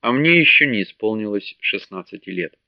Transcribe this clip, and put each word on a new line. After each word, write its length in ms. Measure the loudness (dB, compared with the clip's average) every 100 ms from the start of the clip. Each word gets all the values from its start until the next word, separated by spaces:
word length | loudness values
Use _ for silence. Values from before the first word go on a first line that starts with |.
а 100 | 0
мне 260 | 0 4 4
ещё 280 | 6 4 2
не 160 | 0
исполнилось 720 | -4 -4 -4 -2 -4 -4 -6 -10
шестнадцати 680 | -6 -6 -8 -14 -14 -16 -10
лет. 300 | -6 -8 _